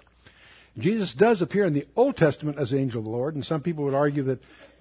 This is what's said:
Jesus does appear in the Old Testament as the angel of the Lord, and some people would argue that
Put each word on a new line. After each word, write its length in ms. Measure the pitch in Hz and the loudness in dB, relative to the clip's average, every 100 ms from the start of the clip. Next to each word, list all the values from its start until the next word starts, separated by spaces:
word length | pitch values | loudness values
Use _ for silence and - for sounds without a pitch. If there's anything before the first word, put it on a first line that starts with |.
| - _ - - - - _ - | -20 _ -20 -20 -20 -20 _ -4
Jesus 360 | 139 226 185 | -2 0 -2
does 280 | 127 220 208 | 2 4 4
appear 240 | 170 196 196 | 0 0 0
in 80 | |
the 140 | 143 - - | 0 -2 2
Old 220 | 277 - | 2 4
Testament 420 | 160 - 151 147 | 2 2 -4 -4
as 120 | 127 | -2
the 60 | 135 | 0
angel 220 | 135 117 | -2 -4
of 60 | 110 | -6
the 60 | |
Lord, 240 | 120 135 151 | -4 -4 -6
and 100 | 120 | -4
some 160 | 160 | -4
people 240 | 175 156 143 | -2 -4 -2
would 80 | |
argue 300 | 135 147 143 | 2 2 0
that 160 | 131 127 - - - - | -2 -4 -8 -20 -20 -8